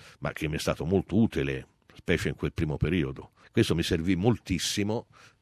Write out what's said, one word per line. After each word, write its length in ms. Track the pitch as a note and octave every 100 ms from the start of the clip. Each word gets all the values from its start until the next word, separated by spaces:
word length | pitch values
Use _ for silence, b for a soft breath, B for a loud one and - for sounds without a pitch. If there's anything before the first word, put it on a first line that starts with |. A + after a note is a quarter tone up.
| B B
ma 140 | C#2+
che 160 | - D#2
mi 80 | D2+
è 20 |
stato 260 | - D2 D2
molto 300 | F#2+ - G2
utile, 520 | A2+ D#2+ C#2 C2 - _ _ -
specie 320 | - E2+ D#2
in 80 | D2
quel 160 | D2+
primo 240 | - D#2+ C#2
periodo. 560 | D#2 F2+ C#2 C2+ - _ b
Questo 240 | - G#2+ E2+
mi 80 |
servì 320 | - F2 E2+ F2
moltissimo 920 | G#2+ G#2+ - F2 - - G2+ A#2 - b b b